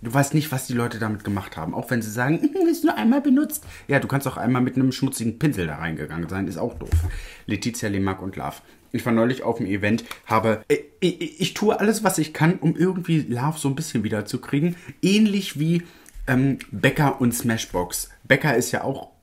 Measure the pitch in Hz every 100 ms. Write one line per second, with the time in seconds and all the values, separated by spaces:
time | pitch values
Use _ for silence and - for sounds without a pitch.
0 | 117 120 139 156 147 131 - 120 120 110
1 | 110 107 - 98 98 - - - 120 123
2 | 107 107 123 165 294 381 339 330 311 339
3 | 226 277 285 262 311 - - - - 139
4 | 135 135 131 95 98 127 127 127 131 127
5 | 135 - 113 104 156 107 85 76 82 80
6 | 73 80 85 92 92 80 117 - 80 82
7 | 85 - - - - 104 120 113 110 98
8 | 98 95 92 - 69 - - - _ 120
9 | 127 113 117 127 - 113 98 101 104 113
10 | - - - 110 113 107 - 147 - _
11 | 180 175 175 - 185 - 208 - 202 220
12 | 214 185 151 - 156 175 165 151 180 185
13 | 175 165 127 120 139 - 139 135 156 120
14 | 104 104 101 120 - 139 170 175 - -
15 | 180 202 214 196 190 143 156 170 170 -
16 | - - - 127 135 131 - 104 170 -
17 | 143 131 120 113 120 113 - 90 90 -
18 | - - - 135 156 123 - - - 131
19 | - _